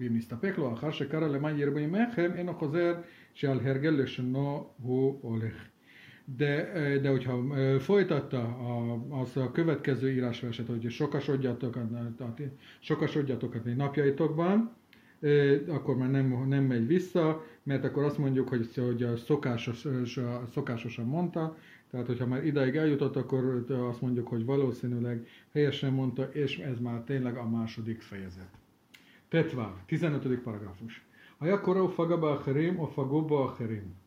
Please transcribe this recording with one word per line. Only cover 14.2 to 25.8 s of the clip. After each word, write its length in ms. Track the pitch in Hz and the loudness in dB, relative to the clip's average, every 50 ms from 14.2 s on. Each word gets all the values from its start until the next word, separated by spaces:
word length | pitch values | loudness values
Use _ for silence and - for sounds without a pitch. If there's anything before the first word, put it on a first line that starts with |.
| 165 151 151 156 170 180 196 214 226 226 - - _ _ - - - - - _ | 2 2 2 2 2 4 4 4 4 2 -2 -12 _ _ -20 -20 -20 -20 -10 _
ö, 360 | - 147 147 147 143 139 139 147 139 175 | 2 4 6 6 8 8 6 4 4 2
akkor 280 | 160 135 - - 135 | -2 -2 0 0 2
már 140 | 123 131 127 | 2 2 2
nem, 340 | 135 135 135 131 127 120 131 135 | 4 4 4 4 2 2 2 2
nem 160 | 139 139 139 | 2 4 4
megy 220 | 131 127 117 113 | 4 4 2 4
vissza, 580 | 117 165 185 180 - - 180 165 156 156 160 - - - - - | 4 4 2 2 2 2 2 4 4 2 0 -4 -12 -16 -10 -4
mert 220 | 143 139 131 131 | -2 -2 0 0
akkor 200 | 135 131 139 143 | 0 0 2 2
azt 140 | 147 147 151 | 2 2 0
mondjuk, 300 | 147 135 135 131 127 - | 0 2 2 2 2 2
hogy, 200 | 135 120 113 117 - | 0 -2 -2 -2 -2
hogy 260 | - 123 123 120 117 123 | -2 0 0 0 0 0
a 140 | 120 117 | 0 0
szokásos, 680 | 117 - - 151 147 - 135 123 117 - - 117 - - | 0 0 2 2 2 2 0 -2 -2 -2 -4 -6 -4 -4
ö, 400 | 151 131 127 123 120 - 135 123 | -4 -2 -2 -2 -2 -4 -4 -4
a 200 | 120 120 120 123 | -4 -4 -4 -6
szokásosan 600 | 117 - 151 139 - 123 113 - 120 113 - 117 | -6 -6 -4 -4 -4 -4 -6 -6 -8 -6 -6 -4
mondta, 500 | 117 139 170 180 170 170 170 160 160 156 - - - - - _ _ | -2 -2 0 -2 -2 -2 -2 -2 -4 -4 -8 -16 -20 -20 -20 _ _
tehát 160 | - 127 120 | -6 -6 -4
hogyha 200 | 123 123 117 127 | -2 -2 -2 0
már 180 | 120 127 131 151 | 0 0 0 0
idáig 320 | 156 143 147 135 131 127 | 0 2 2 2 2 2
eljutott, 400 | 156 156 156 147 139 143 131 - | 2 4 2 2 2 2 0 0
akkor 480 | 135 123 127 135 131 123 131 127 123 120 120 139 127 123 123 | -2 -2 0 0 0 2 2 0 -2 -2 -2 -2 -2 -2 -2
azt 120 | 120 117 | -4 -2
mondjuk, 280 | - 127 123 120 117 - | -2 0 0 0 -2 -2
hogy 160 | 127 117 113 | -2 -2 0
valószínűleg 800 | 120 139 139 139 127 113 - - 123 123 120 120 120 120 117 117 - - - - _ - | 0 2 2 2 2 0 -2 -2 -2 -2 -2 -2 -2 -2 -4 -6 -10 -16 -20 -16 _ 0
helyesen 400 | 151 147 143 135 - | 2 2 2 2 0